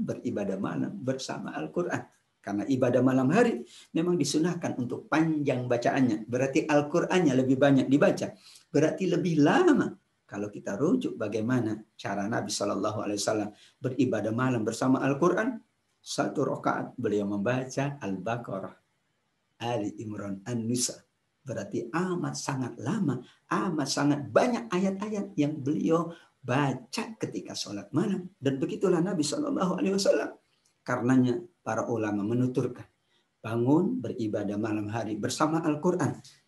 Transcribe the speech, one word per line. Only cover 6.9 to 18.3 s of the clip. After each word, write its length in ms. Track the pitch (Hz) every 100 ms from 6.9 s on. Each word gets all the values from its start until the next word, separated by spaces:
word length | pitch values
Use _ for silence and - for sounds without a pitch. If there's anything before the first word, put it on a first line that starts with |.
| 170 160 180 156 131
lebih 220 | 123 131
banyak 320 | 143 135 -
dibaca. 420 | 143 190 - - - - - _
Berarti 400 | 143 156 - 185
lebih 320 | 170 175 151
lama. 480 | 147 254 370 233 - - _ _ -
Kalau 220 | 101 104
kita 320 | - - 98
rujuk 400 | 156 254 - -
bagaimana 560 | 104 110 113 127 110 104 - _
cara 240 | 113 101 101
Nabi 220 | 120 98
Shallallahu 560 | - 104 98 107 110
Alaihi 160 | 101 104
Wasallam 320 | - 107 101 - - _
beribadah 480 | 127 127 120 110 107
malam 320 | 113 131 120
bersama 400 | 110 110 131 131
Al-Quran, 560 | 139 139 175 - 226 226 _ _ _ _
satu 460 | - - 143 - 131
rakaat 500 | - 135 117 - -
beliau 320 | 110 104 101
membaca 720 | 101 107 127 131 - 143 139
Al-Baqarah, 720 | 101 92 95